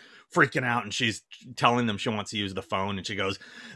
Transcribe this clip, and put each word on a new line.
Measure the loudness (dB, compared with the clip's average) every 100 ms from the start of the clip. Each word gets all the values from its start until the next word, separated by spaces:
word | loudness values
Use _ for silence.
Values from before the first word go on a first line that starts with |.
| -20 -20 -4
freaking | 4 4 4 0
out | 0
and | 0
she's | 0 0 0 -6 -20 -16 2
telling | 4 4 2
them | 0
she | -2
wants | -2 -4
to | -4
use | -4
the | -4
phone, | -4 -2 -2 -2
and | -4
she | -2
goes, | -2 -2 -8 -18 -18